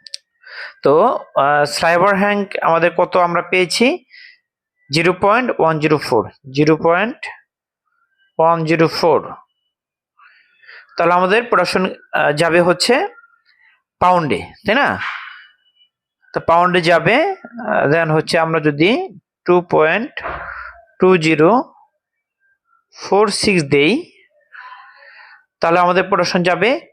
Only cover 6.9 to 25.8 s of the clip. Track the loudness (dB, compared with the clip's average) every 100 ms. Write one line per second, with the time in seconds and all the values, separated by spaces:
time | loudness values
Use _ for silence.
6.9 | 0 -2 -6 -16 -18 _ _ _ _ _
7.9 | _ _ _ _ -2 0 0 0 2 2
8.9 | 2 0 0 -2 -14 _ _ _ _ _
9.9 | _ _ _ -20 _ _ _ -20 -20 -14
10.9 | -2 0 2 2 0 0 0 0 -2 -4
11.9 | -6 _ -2 -2 0 2 2 2 0 0
12.9 | 0 -2 -10 _ _ _ _ _ _ _
13.9 | _ 2 2 0 -4 -8 -8 -2 0 0
14.9 | -2 -8 -12 -18 -20 -20 _ _ _ _
15.9 | _ _ _ _ -6 0 2 4 2 2
16.9 | 2 2 0 0 -4 -12 -14 -4 -2 0
17.9 | 0 0 -2 0 -2 0 0 -2 0 0
18.9 | 0 -4 -14 _ _ 0 0 2 0 0
19.9 | 0 -6 -10 -12 -12 -14 -16 -18 -20 _
20.9 | _ 2 2 2 2 2 2 -2 _ _
21.9 | _ _ _ _ _ _ _ _ _ _
22.9 | -20 -2 0 0 0 -2 -2 0 2 2
23.9 | 0 -6 _ _ _ _ -20 -20 -20 -20
24.9 | -20 -20 -20 -20 -20 _ _ 0 2